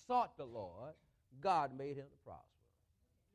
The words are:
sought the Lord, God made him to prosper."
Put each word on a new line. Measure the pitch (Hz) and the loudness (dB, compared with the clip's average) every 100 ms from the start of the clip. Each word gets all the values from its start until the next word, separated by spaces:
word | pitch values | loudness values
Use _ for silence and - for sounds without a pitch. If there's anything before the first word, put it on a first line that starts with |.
| - | 2
sought | 247 214 - | 4 4 -2
the | 131 | -8
Lord, | 117 95 87 139 - _ _ _ 131 | -6 -8 -10 -12 -14 _ _ _ -2
God | 190 170 143 131 | 4 4 4 -2
made | 143 139 | -6 -6
him | 139 | -10
to | - | -16
prosper." | - 85 - _ _ _ _ _ _ _ _ | -16 -16 -18 _ _ _ _ _ _ _ _